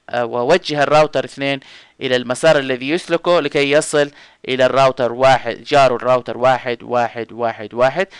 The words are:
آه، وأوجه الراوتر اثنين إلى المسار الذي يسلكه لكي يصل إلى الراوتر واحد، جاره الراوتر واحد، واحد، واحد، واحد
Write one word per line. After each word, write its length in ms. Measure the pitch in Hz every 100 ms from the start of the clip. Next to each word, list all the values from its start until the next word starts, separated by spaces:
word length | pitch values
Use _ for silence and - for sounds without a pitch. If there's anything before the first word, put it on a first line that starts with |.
| _
آه، 140 | 123
وأوجه 580 | 120 120 123 180 - 147
الراوتر 420 | 139 151 151 139
اثنين 360 | 127 - 139 139 - - - -
إلى 160 | 131 123
المسار 420 | 123 127 160 151
الذي 320 | 131 127 131
يسلكه 500 | 170 - 170 180 175
لكي 300 | 143 147 143
يصل 400 | 147 156 147 143 - - _ -
إلى 180 | 127 127
الراوتر 460 | 123 135 131 120
واحد، 440 | 120 135 127 117 107
جاره 400 | 113 143 131 120
الراوتر 420 | 117 127 120 117
واحد، 440 | 127 123 127 120
واحد، 500 | 113 123 117 120 110
واحد، 420 | 110 117 113 104
واحد 320 | 117 127 147 196 -